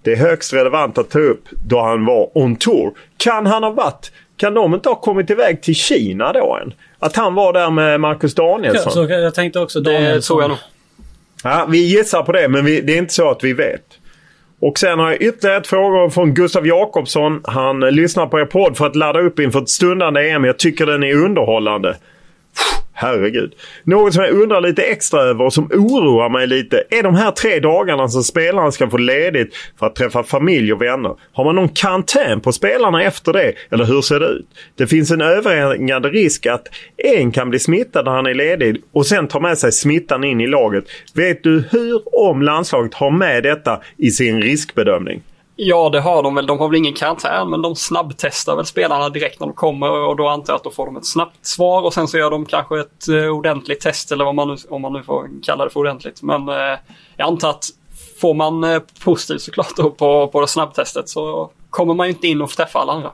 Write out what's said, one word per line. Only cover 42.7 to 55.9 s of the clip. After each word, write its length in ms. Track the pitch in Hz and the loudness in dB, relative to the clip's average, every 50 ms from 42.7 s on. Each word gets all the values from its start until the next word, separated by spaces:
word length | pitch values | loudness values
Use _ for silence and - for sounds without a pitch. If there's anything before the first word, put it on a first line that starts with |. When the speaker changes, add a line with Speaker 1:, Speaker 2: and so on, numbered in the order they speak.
| - 131 117 110 - | -2 -2 -2 -2 -4
Speaker 1:
har 180 | - 143 139 | -2 0 0
med 320 | 147 180 190 170 131 120 117 | 2 2 2 2 0 0 0
detta 360 | 139 151 151 - 123 110 - - - _ | 0 -2 0 -2 -4 -4 -4 -6 -20 _
i 140 | - - 120 | -2 0 0
sin 300 | 104 - 127 117 110 113 | 2 2 0 0 0 0
riskbedömning? 800 | 107 117 143 147 151 - - - 110 - - - 92 - - - - - - _ _ _ _ - | 0 0 -2 -2 -4 -4 -2 0 2 2 0 0 -2 -6 -10 -12 -14 -20 -20 _ _ _ _ -6
Speaker 3:
Ja, 280 | 208 185 175 170 165 151 | -2 0 2 2 2 2
det 100 | 147 143 | 0 0
har 240 | 143 175 175 156 139 | 0 2 0 2 0
de 120 | 139 139 | 0 -2
väl. 100 | 143 139 | -2 -2
De 140 | 139 147 139 | -2 -2 -2
har 80 | 156 156 | 0 0
väl 80 | 160 | 2
ingen 160 | 160 160 147 143 | 2 0 0 -2
karantän, 560 | - 147 151 160 160 - 143 - 190 190 175 | -2 -4 -4 -4 -4 -4 -4 -4 -4 -4 -4
men 120 | 165 160 | -4 -4
de 140 | 160 170 165 | -4 -4 -6
snabbtestar 800 | - - - 165 170 170 151 131 - - 143 - - - 160 147 | -6 -6 -4 -4 -4 -4 -6 -8 -6 -6 -6 -6 -6 -4 -4 -4
väl 100 | 147 151 | -4 -4
spelarna 440 | - - 185 180 160 147 143 143 147 | -6 -4 -4 -2 0 0 -2 -2 -4
direkt 300 | 143 151 151 - - _ | -4 -6 -6 -6 -8 _
när 80 | 156 | -12
de 60 | 151 - | -10 -6
kommer 360 | - - 156 143 139 143 147 | -2 -2 -2 -2 -2 -4 -2
och 240 | 151 147 147 147 147 | -2 -2 -2 -2 -2
då 120 | 147 147 | -2 -2
antar 260 | 147 147 147 143 147 143 | -2 -2 -4 -4 -6 -6
jag 40 | |
att 60 | 131 - | -6 -6
då 80 | - | -10
får 140 | - - 135 | -10 -10 -10
de 120 | 135 131 | -10 -10
ett 80 | 135 - | -12 -10
snabbt 400 | - - 165 170 170 _ _ _ | -4 -4 -4 -4 -4 _ _ _
svar 360 | - - - 175 180 180 185 175 | -12 -2 0 0 2 2 2 0
och 80 | 170 - | 0 -2
sen 140 | 180 160 | -2 -4
så 100 | 147 - | -2 0
gör 140 | 165 151 151 | 0 0 0
de 140 | 151 151 151 | -2 -4 -4
kanske 340 | - - 151 147 - 156 151 | -4 -4 -4 -4 -4 -6 -6
ett, 280 | 147 - _ _ - - | -6 -10 _ _ -4 -2
eh, 180 | 156 156 156 | 0 0 0
ordentligt 520 | 156 156 151 147 160 151 139 131 - 143 143 | -2 -4 -2 -2 -2 -4 -4 -6 -8 -10 -4
test 300 | - - 123 - - - | -4 -4 -4 -4 -8 -8
eller 140 | 151 139 143 | -4 -2 -2
vad 100 | 139 143 | -2 0
man 120 | 147 143 | -2 -4
nu, 80 | 143 143 135 - - | -4 -6 -10 -12 -14
om 120 | 151 139 | -12 -10
man 120 | 135 131 139 | -10 -10 -10
nu 100 | 139 127 | -12 -8
får 260 | 139 143 139 135 135 139 139 135 | -6 -6 -6 -6 -8 -16 -10 -6
kalla 200 | - 143 139 139 | -6 -4 -4 -4
det 60 | 135 | -4
för 100 | - 143 | -4 -4
ordentligt. 420 | 143 143 | -4 -4